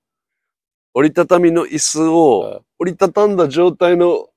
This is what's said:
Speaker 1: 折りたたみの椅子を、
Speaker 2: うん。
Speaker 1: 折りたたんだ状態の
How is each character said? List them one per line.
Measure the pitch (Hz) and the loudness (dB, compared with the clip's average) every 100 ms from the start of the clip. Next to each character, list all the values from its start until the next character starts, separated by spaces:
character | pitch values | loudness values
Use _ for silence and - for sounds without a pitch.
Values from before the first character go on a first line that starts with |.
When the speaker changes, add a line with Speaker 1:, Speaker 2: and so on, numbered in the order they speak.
| _ _ _ _ _ _ _ _ _ | _ _ _ _ _ _ _ _ _
Speaker 1:
折 | 123 151 | -2 0
り | |
た | 151 165 | 0 2
た | 180 | 2
み | 175 | 2
の | 165 156 | 0 -4
椅 | 151 | -6
子 | - 156 160 | -6 -2 0
を、 | 165 156 107 | 2 2 2
Speaker 2:
う | 55 | -2
ん。 | - _ - | -12 _ -10
Speaker 1:
折 | 170 | -8
り | 170 | -2
た | 190 | -2
た | 202 208 | 0 0
ん | 196 | 0
だ | 156 | -2
状 | 139 180 | 2 0
態 | 156 175 175 | 2 0 2
の | 175 151 - | 0 -2 -6